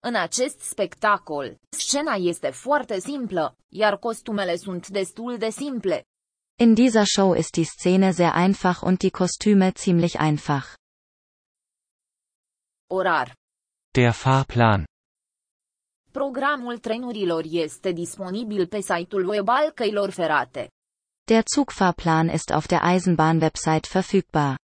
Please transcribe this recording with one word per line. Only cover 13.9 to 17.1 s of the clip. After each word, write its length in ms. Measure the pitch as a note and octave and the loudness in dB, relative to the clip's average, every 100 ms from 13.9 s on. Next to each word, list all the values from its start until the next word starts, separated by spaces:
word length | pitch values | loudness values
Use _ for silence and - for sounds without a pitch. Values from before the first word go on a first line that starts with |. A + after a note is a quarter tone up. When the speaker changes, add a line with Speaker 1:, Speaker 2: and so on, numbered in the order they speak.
Speaker 3:
Der 180 | C3+ A#2+ | 2 2
Fahrplan. 720 | A2 - C3+ C3+ A#2+ A#2 G2+ D#2+ _ _ _ _ _ _ _ _ _ _ _ _ | 2 2 2 0 2 4 4 -2 _ _ _ _ _ _ _ _ _ _ _ _
Speaker 1:
Programul 680 | C4+ C#4 B3+ C#4 C#4+ A#3+ A#3+ | -6 -6 -2 -2 -2 -6 -10
trenurilor 640 | - A3 B3 | -6 -6 -6